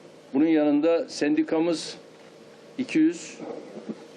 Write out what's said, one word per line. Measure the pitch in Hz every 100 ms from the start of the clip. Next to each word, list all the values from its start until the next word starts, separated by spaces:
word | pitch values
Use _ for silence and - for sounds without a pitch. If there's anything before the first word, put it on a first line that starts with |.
| - - -
bunun | 135 165
yanında | 156 151 147 165 170 -
sendikamız | - 147 156 156 160 170 156 - - - - - - - - - -
iki | 127 156
yüz, | 156 175 - - - - - - - - -